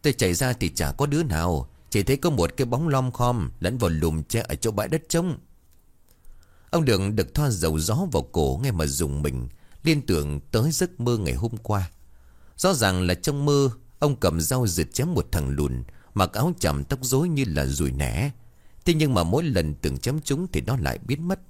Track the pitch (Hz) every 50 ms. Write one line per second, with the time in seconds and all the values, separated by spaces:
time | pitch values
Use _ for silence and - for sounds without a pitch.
0 | - 147 131 - 120 92 87 - 135 127 123 - - 85 - - 82 69 69 -
1 | 143 147 143 156 170 139 85 78 82 90 87 71 62 - - - - - - 104
2 | 98 - 135 143 - 175 147 104 85 85 - - 135 120 120 131 156 165 143 135
3 | 131 127 117 - 120 123 123 117 87 62 - - - 90 123 127 117 87 82 78
4 | 78 82 78 80 78 - - 113 - - 73 73 - 113 107 98 104 - 160 160
5 | - - - 170 175 185 143 - - _ - - _ _ - - _ _ - _
6 | - _ - _ _ - - - - _ - - - - - 170 165 131 110 90
7 | 95 98 107 107 95 - - - 151 143 113 90 82 80 78 78 78 82 107 143
8 | 196 180 131 82 - - - 85 76 67 65 76 120 139 107 85 80 71 67 69
9 | 87 69 71 71 73 73 65 64 62 64 - - - - - - - 165 160 147
10 | 131 - 95 80 71 73 73 73 - - - 110 117 156 156 - 185 175 180 -
11 | 120 120 120 110 98 76 62 64 98 113 113 110 - - 107 101 95 - - -
12 | - - - - - - - - - - - - - - - 135 110 98 92 90
13 | 92 90 90 87 - - 139 143 143 147 143 143 139 131 113 - - - - -
14 | - 147 139 - - 90 78 82 80 - 131 127 127 104 82 85 78 - - -
15 | 127 170 175 123 - - - 90 73 67 69 71 73 67 64 62 60 - - -
16 | - - - 101 95 87 - 104 123 175 170 - - 85 73 71 71 - 139 127
17 | 127 123 131 131 160 180 160 139 135 107 76 73 71 65 69 67 78 67 65 67
18 | 71 64 57 76 113 143 - - - - - - - - - - - 175 175 156
19 | 156 143 127 92 85 82 95 143 175 160 123 92 80 76 73 - - 78 67 67
20 | - 120 135 156 - - 139 143 185 185 - 73 - - 123 131 82 69 60 -
21 | - - 131 143 165 175 190 185 - -